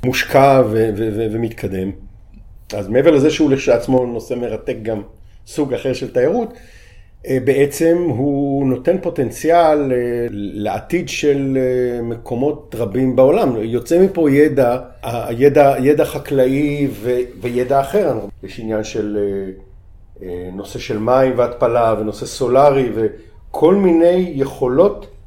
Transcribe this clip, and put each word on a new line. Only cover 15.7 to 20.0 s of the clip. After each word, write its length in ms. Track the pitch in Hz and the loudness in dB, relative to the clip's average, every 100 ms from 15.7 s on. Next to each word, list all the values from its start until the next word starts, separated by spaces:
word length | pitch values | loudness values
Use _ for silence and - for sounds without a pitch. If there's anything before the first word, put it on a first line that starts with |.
| 127 | 4
ידע 260 | 131 151 | 2 2
חקלאי 840 | 147 143 - 139 127 135 147 147 139 | 0 -4 -4 2 2 2 0 0 -2
ו-, 300 | 101 113 123 123 - | -4 -4 -2 -4 -6
וידע 400 | 120 120 123 139 | -4 -4 0 0
אחר. 380 | 139 202 175 113 101 - | 0 0 0 -2 -6 -14
יש 180 | 95 - | -16 -12
עניין 240 | 110 110 | -6 -4
של, 340 | 110 117 104 104 | -4 -6 -4 -2
אה, 320 | 101 98 95 95 - - - - | -2 -4 -8 -12 -20 -20 -20 -20